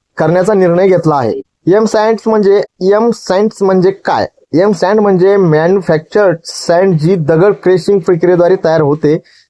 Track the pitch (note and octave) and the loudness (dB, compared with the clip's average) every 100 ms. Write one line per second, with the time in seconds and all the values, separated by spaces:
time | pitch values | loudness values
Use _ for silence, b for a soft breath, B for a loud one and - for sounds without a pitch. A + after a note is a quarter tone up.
0 | _ - D#3+ F3+ F#3 G3+ F3+ F3 F#3+ F3 | _ -4 -2 0 0 0 2 2 2 2
1 | D#3+ C#3+ A2+ - - _ D#3+ G3+ A3 A3 | 0 -2 -2 -6 -12 _ 0 0 0 0
2 | G#3+ A3 A3+ G#3+ G3 G3+ - - F#3 G#3 | 0 -2 -2 0 2 0 -2 -4 -2 0
3 | A#3 - - F#3+ A3 - F#3+ F#3 F#3 F#3+ | 0 -4 -4 -2 -2 -2 -2 0 0 -2
4 | - B2+ F#2+ _ _ D3+ G3+ F#3 F#3 G#3+ | -4 -4 -6 _ _ 0 0 0 -2 0
5 | G#3 F3+ F#3+ G3+ F3 D3+ E3 G3 F3 D#3 | 0 2 2 2 2 0 0 0 -2 -4
6 | - - F#3+ E3 - - - E3+ G3 D#3+ | -2 0 0 -2 -8 -10 -2 0 2 0
7 | D#3 F#3+ D3 D#3+ G#3 - F3+ F#3 F#3+ G3+ | 0 0 0 0 0 0 0 0 0 -2
8 | - E3+ F3 F3 F3 F#3+ E3+ D#3+ C#3+ D3+ | 0 0 0 2 2 0 0 0 0 -2
9 | D3 D#3+ - b | -2 -2 -6 b